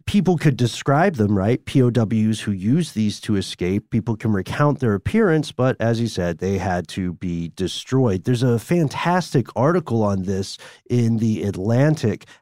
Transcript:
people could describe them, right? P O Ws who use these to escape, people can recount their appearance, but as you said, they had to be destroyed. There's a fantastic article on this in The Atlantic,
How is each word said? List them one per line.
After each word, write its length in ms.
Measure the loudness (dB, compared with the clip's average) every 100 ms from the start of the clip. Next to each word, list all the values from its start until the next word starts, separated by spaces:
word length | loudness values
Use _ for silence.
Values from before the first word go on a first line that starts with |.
| -2
people 320 | 0 2 2
could 180 | 2 2
describe 600 | 0 -2 0 4 2 2
them, 220 | 2 2
right? 280 | 2 0 0
P 160 | 2
O 80 | 4
Ws 500 | 2 0 2 2 0
who 140 | -2
use 400 | -2 0 0 0
these 260 | -2 -2 -2
to 160 | -2 -2
escape, 540 | -2 -4 -2 -2 -2
people 260 | -4 -2 -4
can 160 | 0
recount 480 | -2 -2 0 0 2
their 140 | 0
appearance, 580 | 0 0 2 4 2 0
but 240 | -2 0 0
as 180 | 0 0
you 80 | -2
said, 300 | -2 -4 -2
they 200 | -2 -2
had 300 | 0 -2 -4
to 220 | -6 -6
be 380 | -4 -6 -6 -8 -6
destroyed. 640 | -6 -6 -4 0 2 0
There's 200 | -2 0
a 140 | 2 0
fantastic 880 | 0 0 0 -2 -2 -2 0 -2 -2 0
article 480 | 0 0 0 0
on 200 | 0 0
this 340 | -2 -4 -4 -10 -18 -20 -2
in 280 | 0 2 2
The 260 | 0 0
Atlantic, 840 | -2 -4 0 2 2 2 0 -2 -8 -18